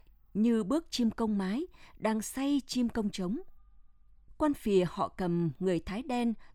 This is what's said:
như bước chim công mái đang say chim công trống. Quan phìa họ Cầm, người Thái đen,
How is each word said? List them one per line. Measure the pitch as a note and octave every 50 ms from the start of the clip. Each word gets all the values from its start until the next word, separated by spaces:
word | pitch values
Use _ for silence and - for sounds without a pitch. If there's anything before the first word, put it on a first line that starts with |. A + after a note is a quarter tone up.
| - - - - - - -
như | F#3+ A3 A#3+ A#3 A3 G#3+
bước | F#3 C4+ E4 E4 -
chim | - - A#3+ A3
công | - - A#3 G#3+ G#3+ G3
mái | F#3+ F#3 G#3 C4+ F4 - - - - - - -
đang | - G#3+ A3 A3
say | G3+ - - C4 C4+ C#4 C#4+ C#4 -
chim | - - B3 B3 A3+
công | - A#3 G#3 G#3
trống. | - - F#3 F3 A3 E4+ F#4+ - - - - - - - - - - - - - - - - - - -
Quan | D#4 D4+ C#4+
phìa | - - G#3+ G3 F#3 F3+ E3
họ | - G3 D#3 -
Cầm, | - - F#3+ F3 E3+ F3 E3+ E3 - -
người | F3+ F#3 F3+ E3
Thái | - - F#3 A3
đen, | D4+ D4+ B3 A#3+ A#3+ A#3+ G#3+ - - -